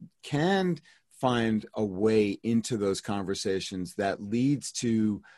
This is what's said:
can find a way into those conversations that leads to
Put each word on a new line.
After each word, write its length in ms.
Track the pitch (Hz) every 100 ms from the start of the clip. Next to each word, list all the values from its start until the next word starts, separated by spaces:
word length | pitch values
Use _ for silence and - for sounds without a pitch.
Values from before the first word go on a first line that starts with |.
| - _
can 540 | - 147 170 196 185 170 - _ _ -
find 460 | 127 120 113 110 -
a 100 | 117
way 540 | 107 92 110 110 104 95
into 340 | 113 117 - 113
those 240 | 98 95
conversations 920 | - 101 92 98 104 95 - 95 87
that 260 | - 98 -
leads 520 | 101 117 131 139 -
to 500 | - 120 113 107 98 -